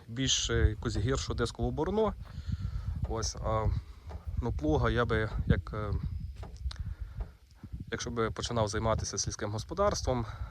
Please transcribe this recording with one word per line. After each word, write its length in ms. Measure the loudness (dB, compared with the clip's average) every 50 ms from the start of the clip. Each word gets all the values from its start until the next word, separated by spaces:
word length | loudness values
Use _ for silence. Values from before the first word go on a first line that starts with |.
| -14 -8
більш, 420 | -4 -2 2 2 2 2 2 2
е, 200 | 4 4 4 4
якусь 280 | 4 2 -2 -2 0 0
гіршу 360 | 2 2 2 0 0 -2 0
дискову 380 | 0 0 -2 0 -2 -2 0
борну. 420 | 0 0 0 2 2 4 4 2 2 -2 -8 -10 -10 -8 -4 -4 -2 -2 -2 -2 -4 -2 -2 -2 -2 -2 -2 -2
Ось, 260 | 0 -2 -2 -2 -4
а, 300 | -2 0 2 2 4 4 2 2 0 -2 -6 -12 -16 -12 -12 -12 -8 -8 -4 -2 0
ну, 100 | 0 0
плуга 380 | 0 0 2 4 4 6 4 4
я 160 | 4 4 4
би, 240 | 4 4 2 2 2 0 -2 2 4
як, 260 | 4 4 4 0 -4
е, 180 | -4 -2 -2 -2 -2 -2 -2 -4 -4 -6 -8 -8 -10 -12 -12 -10 -6 -6 -6 -4 -4 -6 -6 -6 -6 -8 -8 -6 -6 -8 -8 -8 -14 -20 -20 -20 -18 -14 -12 -10 -10 -8 -6
якщо 200 | -6 -4 -4 -4
би 200 | 0 0 0 0
починав 360 | 0 -2 -2 0 2 2 2 2
займатися 500 | 2 2 2 2 2 2 0 -2 -2 -2
сільським 340 | -2 -2 -2 -2 -4 -2
господарством, 760 | -2 -4 -4 -4 0 4 4 4 4 2 2 2 2 2 0 -2 -6 -8 -6 -4